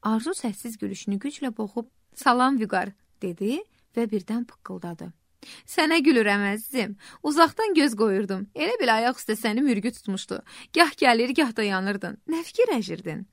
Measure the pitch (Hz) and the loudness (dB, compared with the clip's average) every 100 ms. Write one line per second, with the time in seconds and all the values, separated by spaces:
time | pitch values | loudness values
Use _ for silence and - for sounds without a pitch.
0 | 220 220 254 370 240 196 240 220 202 196 | 0 -2 -2 -6 -6 -8 -12 -8 -8 -8
1 | - 196 277 - 269 220 214 - 233 _ | -4 -4 -6 -6 -8 -6 -6 -6 -10 _
2 | _ - 277 247 254 269 214 190 185 - | _ 0 2 4 4 2 0 -2 -2 -10
3 | _ _ 185 170 202 294 427 _ _ - | _ _ -8 -4 -2 -2 -6 _ _ -4
4 | 233 214 - 226 240 _ - 185 175 165 | -2 -4 -4 -6 -6 _ -16 -12 -12 -12
5 | 175 - _ _ - - - - 311 330 | -14 -16 _ _ -20 -20 -6 0 4 4
6 | 277 254 208 202 202 214 - 262 202 202 | 6 4 4 2 0 -2 -4 -4 -4 -6
7 | - - - 294 330 - 440 320 285 214 | -18 -8 -2 4 4 4 0 4 2 2
8 | 220 190 202 190 202 - 330 466 262 220 | 0 2 -2 -6 -8 -4 -4 0 2 2
9 | 233 254 - 214 226 220 285 233 214 - | 2 -2 -4 -2 -2 0 2 0 -2 -6
10 | - 190 - 190 - - - - 330 - | -8 -8 -6 -10 -10 -20 -6 2 2 4
11 | 269 233 240 277 277 226 208 190 190 202 | 4 4 2 2 0 0 -2 0 -2 -4
12 | - - - 330 339 - 453 277 190 160 | -6 -10 -6 -6 -6 0 2 2 -4 -8
13 | - 156 196 | -8 -10 -12